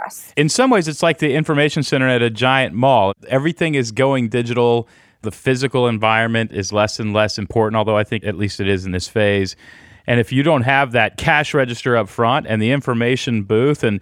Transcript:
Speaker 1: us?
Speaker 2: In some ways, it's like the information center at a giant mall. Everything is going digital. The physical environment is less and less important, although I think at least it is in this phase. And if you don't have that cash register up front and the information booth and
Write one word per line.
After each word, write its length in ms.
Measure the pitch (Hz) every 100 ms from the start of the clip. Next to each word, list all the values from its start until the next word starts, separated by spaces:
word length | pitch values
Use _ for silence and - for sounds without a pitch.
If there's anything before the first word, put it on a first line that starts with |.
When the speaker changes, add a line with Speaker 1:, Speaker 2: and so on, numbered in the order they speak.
| -
Speaker 1:
us? 260 | - - -
Speaker 2:
In 120 | 151
some 200 | - 262
ways, 180 | 233 160
it's 140 | 147
like 160 | 170 160
the 160 | 151
information 480 | 139 151 147 151 160
center 260 | 135 143 131
at 140 | 123
a 80 | 117
giant 460 | 107 127 135 127 95
mall. 360 | 131 127 98 98 -
Everything 460 | 131 151 165 165
is 180 | 143 117
going 380 | 110 135 135 117
digital. 580 | 123 117 120 120 117 117 _ _ _
The 80 | 110
physical 560 | - - 127 131 131 123
environment 640 | 113 110 110 113 113 110
is 200 | - 95
less 280 | 104 107 -
and 120 | 107
less 280 | 104 107 -
important, 360 | 101 117 107 110
although 200 | 107 107
I 60 |
think 200 | 107 113
at 140 | - 87
least 220 | 101 -
it 80 | 98
is 180 | 95 95
in 60 |
this 160 | 90 -
phase. 480 | 113 104 101 95 - - - - - -
And 120 | 120
if 120 | 113
you 120 | 131
don't 180 | 143 147
have 300 | 120 139 139
that 260 | 120 107 -
cash 380 | - 151 147 151
register 420 | 127 117 131 120
up 100 | 104
front 360 | - 117 139 -
and 140 | 110
the 80 | 110
information 720 | 139 135 120 120 127 - 113
booth 420 | 98 110 135 147
and 160 | 120 101